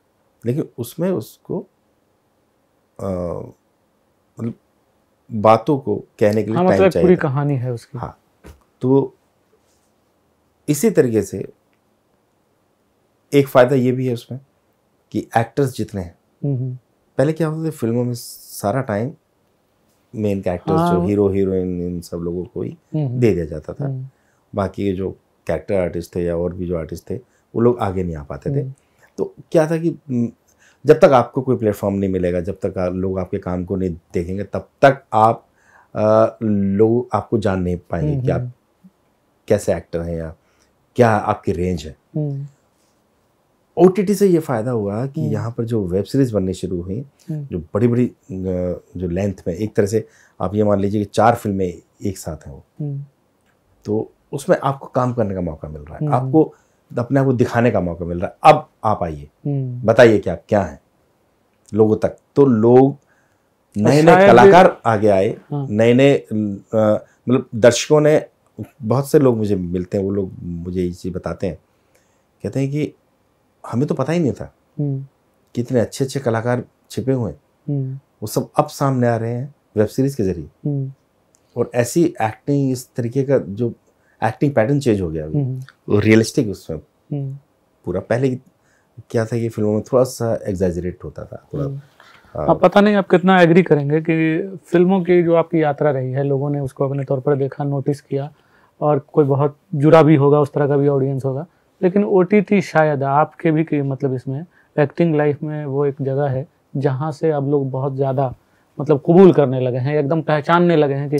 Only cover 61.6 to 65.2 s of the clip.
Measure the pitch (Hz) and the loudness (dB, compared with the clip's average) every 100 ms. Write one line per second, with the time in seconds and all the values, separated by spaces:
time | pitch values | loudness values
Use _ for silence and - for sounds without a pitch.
61.6 | - 101 110 107 95 - _ - 139 113 | -6 2 2 2 -2 -6 _ 2 4 4
62.6 | 113 123 135 143 _ _ _ _ _ _ | 6 6 6 2 _ _ _ _ _ _
63.6 | _ 101 110 143 160 180 196 123 131 170 | _ -2 2 6 8 8 8 10 10 10
64.6 | 185 - 123 107 104 95 | 6 4 -2 2 4 4